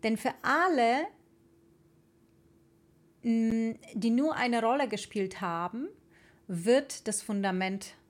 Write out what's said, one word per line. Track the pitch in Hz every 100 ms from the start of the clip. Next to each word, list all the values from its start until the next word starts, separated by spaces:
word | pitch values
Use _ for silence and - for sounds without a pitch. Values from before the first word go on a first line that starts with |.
Denn | 220 220
für | 262 -
alle, | - 285 370 302 226 254 339 - _ _ _ _ _ _ _ _ _ _ _ _ _ _ _ _ _ _ _ _
mm, | 240 226 226 226 226 226 -
die | 220 226
nur | 233 302 -
eine | 247 233
Rolle | 226 269 269
gespielt | 202 - 214 190 190
haben, | 185 165 175 226 320 - _ - - _ -
wird | 175 175 254 277 - -
das | 202
Fundament | - 202 196 185 185 196 - - _